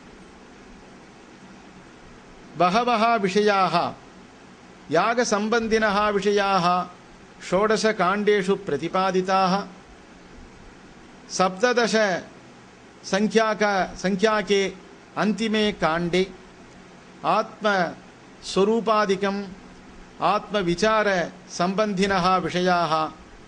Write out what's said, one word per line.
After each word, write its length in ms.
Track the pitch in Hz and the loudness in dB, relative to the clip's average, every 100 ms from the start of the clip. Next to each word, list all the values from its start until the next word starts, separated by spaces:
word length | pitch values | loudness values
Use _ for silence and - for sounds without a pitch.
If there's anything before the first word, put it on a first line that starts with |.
| - - - - - - - - - - - - - - - - - - - - - - - - - 151 | -20 -20 -20 -20 -20 -20 -20 -20 -20 -20 -20 -20 -20 -20 -20 -20 -20 -20 -20 -20 -20 -20 -20 -20 -10 0
बहवः 580 | 175 214 247 226 226 233 | 2 2 2 2 2 2
विषयाः 800 | 190 202 208 196 180 170 131 - - - - - - - - - - | 2 2 2 4 2 2 -2 -6 -18 -20 -20 -20 -20 -20 -20 -18 -2
यागसम्बन्धिनः 1160 | 156 214 240 233 202 214 233 226 220 214 196 214 | 0 2 0 0 0 0 -2 0 0 2 0 0
विषयाः 760 | 202 202 202 196 190 175 180 180 - - - - - - | 0 0 0 2 2 2 0 -4 -12 -20 -20 -20 -16 -2
षोडशकाण्डेषु 1080 | 180 214 220 214 214 175 202 208 208 185 190 | 0 2 2 0 2 0 0 2 2 2 -2
प्रतिपादिताः। 1120 | - 143 165 185 190 185 185 190 185 196 190 - - - - - - - - - - - - - - - - | -2 -4 -2 -2 0 0 2 2 2 0 -4 -16 -20 -20 -20 -20 -20 -20 -20 -20 -20 -20 -20 -20 -20 -20 -8
सप्तदश 920 | - 185 185 247 240 220 220 208 165 - - - - - - - - - | -2 -2 2 0 2 2 2 0 -2 -8 -20 -20 -20 -20 -20 -20 -18 -4
संख्याक-, 920 | 196 214 220 220 208 208 196 170 - | -2 2 2 2 0 0 0 -2 -4
संख्याके 760 | 185 196 220 214 196 202 190 - - - - - | -4 0 2 0 0 0 0 -6 -20 -20 -12 -4
अन्तिमे 540 | 190 190 226 214 208 | -2 -2 -2 0 -2
काण्डे 600 | - 165 165 175 180 190 - - - - - - - - - 143 | 0 -2 0 -2 -2 -2 -8 -20 -20 -20 -20 -20 -20 -20 -8 -2
आत्मस्वरूपादिकम् 2250 | 202 - - 208 190 160 131 - - - - - 180 202 226 220 214 202 190 196 202 196 - - - - - - - | -2 -2 -4 -2 0 -2 -6 -20 -20 -20 -18 -6 0 2 2 2 0 0 0 -2 -4 -8 -16 -20 -20 -20 -20 -18 -4
आत्मविचारसम्बन्धिनः 2250 | 160 208 - 202 175 175 220 220 208 185 160 - - - 180 190 214 185 196 190 180 185 | -2 -2 -2 -4 -2 0 0 2 0 -2 -4 -10 -12 -4 -2 0 -2 0 0 2 2 0
विषयाः 760 | 165 175 180 175 160 156 156 - - - | 0 -2 0 2 0 0 -2 -10 -20 -20